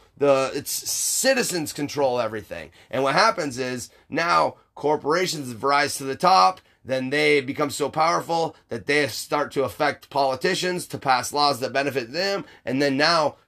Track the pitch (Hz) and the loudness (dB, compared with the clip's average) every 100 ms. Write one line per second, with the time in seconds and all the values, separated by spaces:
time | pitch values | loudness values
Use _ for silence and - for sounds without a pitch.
0 | _ - 139 135 131 143 - - - - | _ 0 4 4 2 -4 -6 -8 -4 -4
1 | - - 262 247 180 170 147 - 143 143 | -2 0 2 2 0 -4 -6 -6 -6 0
2 | 135 123 110 110 - 85 76 _ _ 127 | 0 0 -2 -6 -10 -14 -14 _ _ -2
3 | 135 160 220 202 143 120 127 123 - _ | 2 4 2 2 -6 -6 -6 -6 -10 _
4 | _ 156 170 165 143 - _ - 147 151 | _ -4 2 2 2 -4 _ -4 -2 0
5 | 135 170 185 156 127 110 135 143 139 - | 0 0 0 -4 -8 -4 0 2 0 -4
6 | 135 135 180 185 185 185 _ _ - 131 | -8 0 4 6 6 2 _ _ -6 -4
7 | 131 147 151 147 127 139 143 - 135 156 | -2 0 4 2 0 -4 -4 -2 -4 0
8 | 160 170 156 165 156 - _ 117 113 147 | 2 0 0 -2 -2 -6 _ -8 0 0
9 | 135 - - 151 143 143 123 - 147 - | 0 -4 -2 -2 0 -2 -4 0 -2 -2
10 | - 139 135 131 185 175 180 180 - - | -6 0 0 0 -2 -2 -2 -4 -8 -6
11 | 139 127 127 147 147 120 127 135 139 127 | 0 0 0 2 2 2 -2 -2 -2 -4
12 | 117 156 196 196 - - - 131 143 135 | -4 -4 -4 -4 -8 -12 -4 0 2 2
13 | 156 165 147 - | 2 4 2 -2